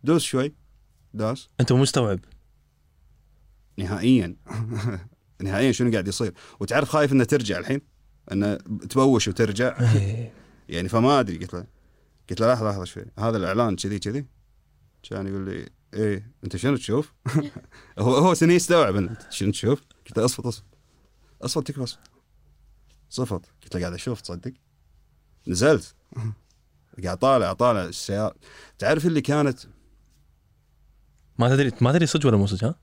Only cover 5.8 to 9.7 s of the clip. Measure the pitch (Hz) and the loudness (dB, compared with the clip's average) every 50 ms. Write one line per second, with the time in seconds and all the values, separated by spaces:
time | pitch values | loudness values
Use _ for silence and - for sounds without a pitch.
5.8 | 127 123 113 110 90 98 95 - 120 104 87 - - - - _ 101 95 117 139 | 2 0 0 0 -2 -4 -4 -4 -4 -6 -6 -10 -20 -20 -12 _ -8 -2 0 0
6.8 | 147 - - 156 151 139 139 135 123 107 - 143 120 101 95 82 87 - 131 139 | 0 0 2 2 2 4 4 4 4 4 2 0 0 -2 -4 -6 -4 -4 -6 -6
7.8 | - _ _ _ _ _ _ _ _ - 98 98 101 104 104 - - - 107 101 | -6 _ _ _ _ _ _ _ _ -6 -2 -2 0 0 -2 -4 -6 -10 -10 -10
8.8 | - - - 131 131 139 131 117 - 107 92 - 117 104 101 98 123 127 | -10 -4 0 2 4 4 4 4 2 0 0 0 -2 -2 0 -2 -2 -2